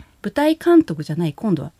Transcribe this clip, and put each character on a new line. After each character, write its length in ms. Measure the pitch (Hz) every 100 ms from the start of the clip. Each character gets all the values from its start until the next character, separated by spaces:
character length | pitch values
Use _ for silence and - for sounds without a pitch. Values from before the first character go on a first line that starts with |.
| - _
舞 100 | 208
台 200 | - 302 320
監 260 | 339 339
督 180 | 320 156
じ 100 | 151
ゃ 40 | 156
な 100 | 165
い、 60 |
今 220 | - 220
度 80 | 156
は 100 | -